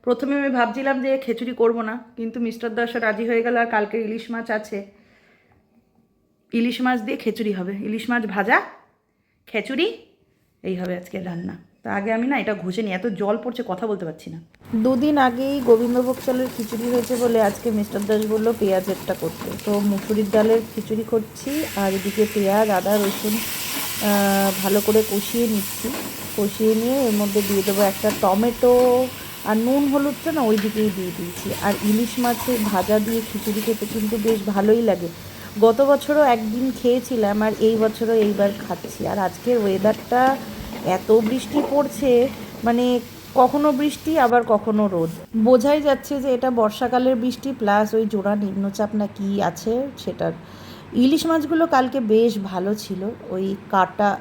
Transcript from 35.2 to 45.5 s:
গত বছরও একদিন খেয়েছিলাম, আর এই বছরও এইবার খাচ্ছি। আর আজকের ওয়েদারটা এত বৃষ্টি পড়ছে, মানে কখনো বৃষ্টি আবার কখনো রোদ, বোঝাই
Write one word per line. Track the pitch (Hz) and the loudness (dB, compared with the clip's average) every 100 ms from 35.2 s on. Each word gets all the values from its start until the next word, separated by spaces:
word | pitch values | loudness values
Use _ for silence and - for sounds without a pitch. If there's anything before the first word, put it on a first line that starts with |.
| - - - 208 | -16 -16 -12 4
গত | 226 220 | 4 6
বছরও | 277 285 285 294 | 4 4 2 4
একদিন | 285 240 220 233 262 - | 4 4 0 -2 -2 0
খেয়েছিলাম, | 247 247 247 247 202 208 | 2 2 0 0 0 2
আর | 214 208 | 0 2
এই | 220 226 | 2 4
বছরও | 220 220 226 | 0 0 0
এইবার | 226 208 196 202 208 - | 2 2 2 0 0 -8
খাচ্ছি। | 175 - - - | -8 -8 -6 -4
আর | 202 | -2
আজকের | 185 - 240 240 | -2 -2 0 2
ওয়েদারটা | 202 190 208 214 - 247 262 269 - - - - - | 2 2 2 0 0 2 4 2 -6 -12 -12 -6 -2
এত | 185 - | -2 4
বৃষ্টি | 220 220 254 - 277 285 | 4 4 -2 -2 -2 2
পড়ছে, | 277 277 - 269 240 262 - - - | 0 0 -2 2 4 4 -2 -14 -4
মানে | 226 233 247 247 233 - - 262 | 0 2 2 0 -2 -16 -4 4
কখনো | 254 285 302 | 4 6 2
বৃষ্টি | 262 294 - - 320 | 2 0 -2 -2 2
আবার | 247 240 233 | 4 4 4
কখনো | 214 214 214 208 | 0 2 0 2
রোদ, | 180 165 165 - 226 | 0 -2 -4 -6 0
বোঝাই | 220 | 6